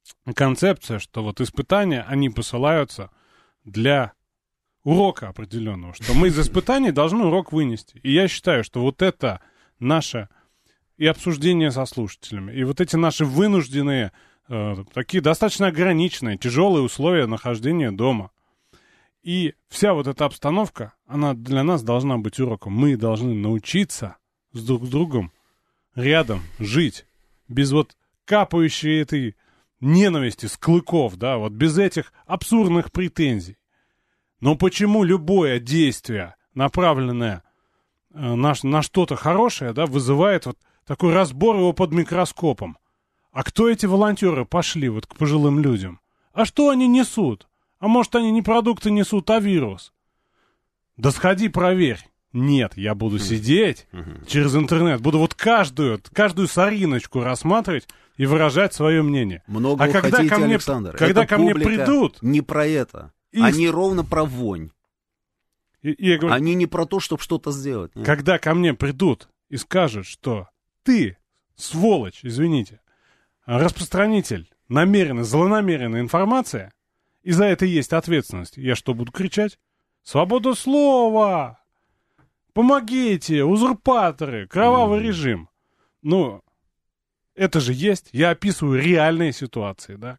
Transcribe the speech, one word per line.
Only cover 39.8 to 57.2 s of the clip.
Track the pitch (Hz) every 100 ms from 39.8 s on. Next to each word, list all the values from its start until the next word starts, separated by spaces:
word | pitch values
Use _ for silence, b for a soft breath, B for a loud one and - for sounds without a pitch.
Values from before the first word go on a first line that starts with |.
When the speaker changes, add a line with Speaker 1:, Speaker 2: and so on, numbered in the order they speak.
| 160
Speaker 1:
вызывает | 135 127 139 190 185 -
вот | 120 _ _
такой | - 139 175
разбор | 170 175 131 214 208
его | 180
под | - 185
микроскопом? | 165 160 175 180 - 165 123 92 80 _ _ _ _ _
А | 131
кто | 135 - 233
эти | 226 208
волонтёры | 196 208 202 190 151
пошли | 120 175 165 165 135
вот | 110 -
к |
пожилым | - 156 151 147 143
людям? | 143 113 95 85 _ _ _
А | -
что | 220 - 285
они | 262 254
несут? | 247 247 - 170 104 _ _ _ -
А | 208
может, | 240 233
они | 233 226
не | 220
продукты | 202 233 226 226 214
несут, | 208 196 208 -
а | 220
вирус? | 202 180 120 92 - _ _ _ _ _ _ _ _ _ _ -
Да | 127
сходи | 131 180 190 220
проверь. | - 180 185 160 107 - _ _
Нет, | 120 135 143 107 -
я | 101
буду | 104 110 101
Speaker 2:
Мгм. |
Speaker 1:
сидеть | 101 110 107 165 214 131 -
Speaker 2:
Мгм. | 90 82 73 -
Speaker 1:
через | 143 143 139
интернет, | 143 160 170 131
буду | 127 156
вот | 160
каждую, | - 214 226 165 131 143 107 -
каждую | - 208 175 180
сориночку | - 196 214 185 127 - 131